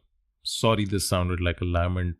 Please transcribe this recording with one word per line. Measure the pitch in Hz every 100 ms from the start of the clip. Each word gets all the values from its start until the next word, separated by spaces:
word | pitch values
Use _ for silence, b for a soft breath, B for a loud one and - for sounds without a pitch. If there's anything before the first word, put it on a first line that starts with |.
| _ _ _ _
sorry | - - 113 107 101
this | 101 -
sounded | 92 90 87
like | 87 85
a | 90
lament, | 85 87 92 90